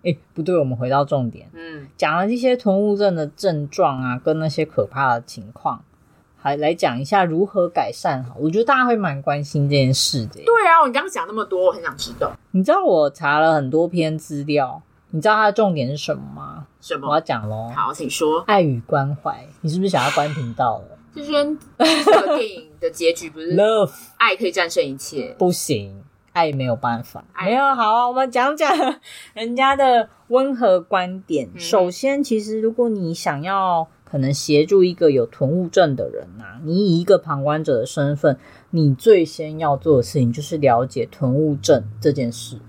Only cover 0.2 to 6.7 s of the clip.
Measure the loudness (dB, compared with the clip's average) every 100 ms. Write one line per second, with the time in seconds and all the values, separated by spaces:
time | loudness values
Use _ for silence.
0.2 | _ -8 -2 0 0 -2 -2 0 0 -2
1.2 | -2 -6 -20 -20 -16 -16 -18 _ -2 0
2.2 | -2 0 0 0 2 2 2 2 2 0
3.2 | -4 -2 -2 -2 -4 0 0 0 -4 -4
4.2 | -2 -2 -2 -2 -4 -2 -4 -2 0 -2
5.2 | -4 -18 -18 -8 -6 -6 _ _ _ _
6.2 | _ _ -6 -2 -2